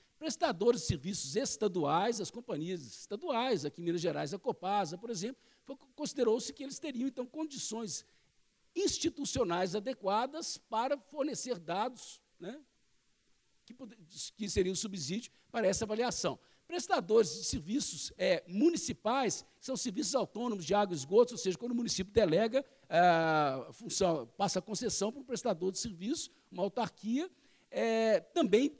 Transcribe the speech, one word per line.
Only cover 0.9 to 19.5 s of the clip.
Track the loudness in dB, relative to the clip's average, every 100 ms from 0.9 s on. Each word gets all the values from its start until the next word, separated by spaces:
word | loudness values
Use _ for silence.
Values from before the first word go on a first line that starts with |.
| -2 -4 -4 -2 -2
estaduais, | -2 0 0 2 2 4 2 0
as | -4
companhias | -8 -8 -6 -4 -6
estaduais, | -8 -16 -10 -8 -2 0 0 0 -2
aqui | -4
em | -2
Minas | 0
Gerais, | 0 -2 -4
a | -4
Copasa, | -6 -4 0 0 0 -4
por | -8
exemplo, | -6 -6 -8 _ _
foi, | -16 -16 -16 -8
considerou-se | -6 0 2 2 0
que | -10
eles | -12 -8
teriam, | -8 -4 -4
então, | -4 -8
condições | -8 -8 -6 -8 -6 -6 -8 -10 _ _ _ _ _ _ -2
institucionais | 0 0 -2 -2 -4 0 0 2 0 -2
adequadas | -4 -4 0 0 0 -4 -8 -10
para | -6 -4 -2 -2
fornecer | -6 -4 -4 -4 -4 -6
dados, | -4 -2 -2 -4 -14 -16 _ _
né, | -12 -12 -16 _ _ _ _ _ _ _ _ _ -20
que |
pode-, | -18 -18 -18 -18 -12 -12 -6
que | -2
seriam | 2 2 0
subsídio | -4 -6 -4 -6 -6 -16 _
para | 0 2
essa | 2 0
avaliação. | -2 -2 0 -2 -4 _ _ -8
Prestadores | -6 0 0 4 4 4 0
de |
serviços, | -4 -4 -2 -2 -2 -4 -8 -2
é, | 2 2 0
municipais, | 2 4 4 -2 -4 0 2 0 -2 -8